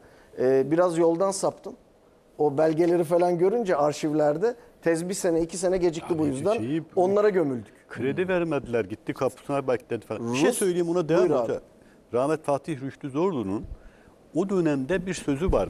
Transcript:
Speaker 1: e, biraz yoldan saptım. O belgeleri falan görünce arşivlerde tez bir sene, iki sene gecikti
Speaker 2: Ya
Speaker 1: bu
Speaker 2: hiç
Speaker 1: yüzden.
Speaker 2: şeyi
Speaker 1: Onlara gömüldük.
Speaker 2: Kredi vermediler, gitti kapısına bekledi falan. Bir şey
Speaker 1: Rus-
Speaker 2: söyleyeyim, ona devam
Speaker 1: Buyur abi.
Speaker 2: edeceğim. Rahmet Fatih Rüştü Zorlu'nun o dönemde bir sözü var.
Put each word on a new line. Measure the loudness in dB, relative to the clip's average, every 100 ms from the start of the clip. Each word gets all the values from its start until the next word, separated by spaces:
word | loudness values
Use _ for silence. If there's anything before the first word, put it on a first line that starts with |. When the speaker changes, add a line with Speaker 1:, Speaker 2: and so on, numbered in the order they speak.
| -16 -20 -16 -2
Speaker 1:
e, | 2 4 2
biraz | 2 2 4
yoldan | 2 2 0
saptım. | 0 -4 -4 -12 -18 _ _ _ _ _ 0
O | 0 2
belgeleri | 2 4 2 2
falan | 2 2 2 2
görünce | 2 2 0 2
arşivlerde | 2 0 -2 2 2 2 -2 -4 -12 _
tez | 0 0 -2
bir |
sene, | -4 0 0
iki | -2 -2
sene | -2 2
gecikti | 0 -2 -4
Speaker 2:
Ya | -2
Speaker 1:
bu | 0
Speaker 2:
hiç |
Speaker 1:
yüzden. | 0 -2 -2
Speaker 2:
şeyi | -2 -4 -4 0
Speaker 1:
Onlara | 2 4 2
gömüldük. | 2 0 -2 -8 -20 -18
Speaker 2:
Kredi | -6 -4 -2 0
vermediler, | 0 0 -2 -2 -4 -4
gitti | -8 -8
kapısına | -4 -4 -4 -6 -4 -2
bekledi | -2 -2 -8 -6
falan. | -8 -4
Bir | 0
şey | 2
Speaker 1:
Rus- |
Speaker 2:
söyleyeyim, | 2 0 0 0
ona | 0 2
devam | 2
Speaker 1:
Buyur | 4 2
abi. |
Speaker 2:
edeceğim. | 0 -4 -8 -20 -20 -20 -4
Rahmet | 0 0 0
Fatih | 0 -2 -2 -8
Rüştü | -8 -10 -8
Zorlu'nun | -2 -2 -2 -4 -4 -6 -14 -18 _ -20 _ _ -4
o | 0
dönemde | 0 0 0 -2 -4 -4
bir |
sözü | -6 -4 -2 0
var. | 0 2